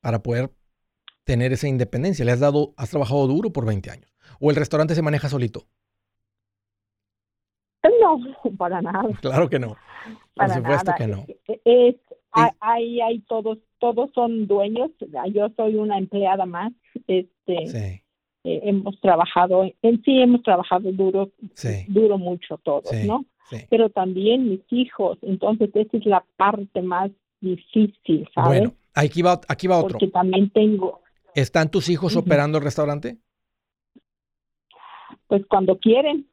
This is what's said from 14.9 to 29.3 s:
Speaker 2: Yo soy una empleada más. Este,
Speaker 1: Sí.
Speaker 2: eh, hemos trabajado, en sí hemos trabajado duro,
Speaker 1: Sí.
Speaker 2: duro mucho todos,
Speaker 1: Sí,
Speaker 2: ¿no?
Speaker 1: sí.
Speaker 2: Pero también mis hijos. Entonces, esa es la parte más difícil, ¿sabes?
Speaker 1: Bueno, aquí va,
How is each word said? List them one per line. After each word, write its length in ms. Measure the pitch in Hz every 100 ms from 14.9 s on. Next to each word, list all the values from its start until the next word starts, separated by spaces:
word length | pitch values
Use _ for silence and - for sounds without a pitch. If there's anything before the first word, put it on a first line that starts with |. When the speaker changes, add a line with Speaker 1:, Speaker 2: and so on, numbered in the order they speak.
| _ 208 147 180
Speaker 2:
Yo 140 | 208 208 220
soy 200 | 220 214
una 220 | 214 196
empleada 480 | 190 202 196 196 185
más. 280 | 175 214 247 _ - -
Este, 600 | 185 180 _ - 180 165
Speaker 1:
Sí. 340 | 120 101 92 _ _ _ _
Speaker 2:
eh, 180 | 175 156
hemos 360 | 208 196 202 196
trabajado, 640 | 190 170 175 - 180 185 190 -
en 220 | 226 233
sí 160 | - 262
hemos 240 | 254 240
trabajado 480 | 240 180 - 180 202
duro, 400 | 190 190 190 196 _ 208
Speaker 1:
Sí. 320 | - 120 101 95
Speaker 2:
duro 300 | 196 220 202
mucho 400 | 180 175 - 156
todos, 320 | - 143 -
Speaker 1:
Sí, 180 | 113 202
Speaker 2:
¿no? 180 | 240 269 _ _
Speaker 1:
sí. 80 | 120 -
Speaker 2:
Pero 200 | 226 220
también 600 | 202 185 185 202 247 247
mis 100 | 190 _
hijos. 480 | 240 247 - 196 -
Entonces, 480 | - 190 202 220 208
esa 220 | 208 214 233
es 80 | 214
la 200 | 190 - _
parte 460 | 196 208 196 -
más 280 | 180 180 196 196 _ _
difícil, 880 | 190 175 _ 226 208 - - 156 156 -
¿sabes? 140 | 131 139
Speaker 1:
Bueno, 140 | 226 - _
aquí 280 | - 147 165
va, 180 | 175